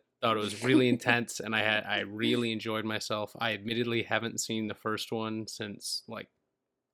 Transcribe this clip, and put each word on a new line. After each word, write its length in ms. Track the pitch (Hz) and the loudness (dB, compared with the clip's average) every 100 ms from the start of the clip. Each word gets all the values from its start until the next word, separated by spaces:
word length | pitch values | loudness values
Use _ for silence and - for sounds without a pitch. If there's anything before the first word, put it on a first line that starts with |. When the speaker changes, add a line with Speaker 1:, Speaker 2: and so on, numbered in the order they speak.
| _ _ | _ _
Speaker 1:
thought 160 | 117 107 | 2 4
it 40 | |
was 220 | 104 107 | 0 0
really 240 | 123 127 127 | 4 6 6
Speaker 2:
<laughs> 60 | 120 | 4
Speaker 1:
intense, 440 | - 120 117 - | 4 2 0 -6
and 160 | 110 110 | -2 2
I 80 | |
had, 200 | 107 107 101 | 4 2 2
I 160 | 101 | -2
really 500 | 101 104 117 120 117 | -2 -2 2 2 0
enjoyed 340 | 110 113 110 110 | -2 -2 -2 -2
myself. 500 | 107 - 107 107 - | -4 -2 -4 -4 -2
I 140 | 113 | -2
admittedly 500 | 104 104 117 120 117 | -2 -2 -2 0 0
haven't 360 | - 110 113 110 | 0 0 0 -4
seen 280 | - 110 107 | -4 -2 -2
the 80 | 101 | -4
first 360 | 113 107 - | -4 -4 -4
one 360 | 113 110 110 107 | -4 -4 -4 -8
since, 560 | - 107 98 - 107 - | -8 -10 -8 -6 -8 -8
like, 200 | 110 101 _ _ _ _ _ _ | -12 -12 _ _ _ _ _ _